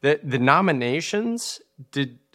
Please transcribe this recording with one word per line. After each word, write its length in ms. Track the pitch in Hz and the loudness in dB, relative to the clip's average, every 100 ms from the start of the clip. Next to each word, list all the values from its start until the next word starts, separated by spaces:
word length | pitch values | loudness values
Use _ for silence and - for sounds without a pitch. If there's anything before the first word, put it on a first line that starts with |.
that 260 | 139 151 143 | 0 0 -2
the 80 | 123 | 0
nominations 1200 | 127 160 190 135 120 151 160 208 233 233 - - _ - 131 | 4 4 4 0 0 -2 -2 -4 -2 -4 -8 -12 _ -20 -8
did. 280 | 139 131 120 _ | -4 -4 -8 _